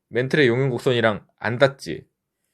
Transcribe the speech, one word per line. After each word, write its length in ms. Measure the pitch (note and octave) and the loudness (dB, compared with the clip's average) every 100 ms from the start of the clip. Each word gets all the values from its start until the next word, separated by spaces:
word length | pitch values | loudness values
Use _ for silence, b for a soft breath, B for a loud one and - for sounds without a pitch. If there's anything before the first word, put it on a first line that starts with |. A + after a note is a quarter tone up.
| _ | _
멘틀의 400 | A2+ C3 D#3+ B2+ | -6 0 2 2
용융 220 | A#2+ C3+ | 2 -2
곡선이랑 560 | A#2+ C#3 A#2+ A2+ G2+ - _ | -2 -2 0 0 -2 -8 _
안 200 | G#2+ A#2+ | -6 2
닿지. 480 | C3+ C#3 - - - _ _ _ _ | 2 0 -10 -12 -14 _ _ _ _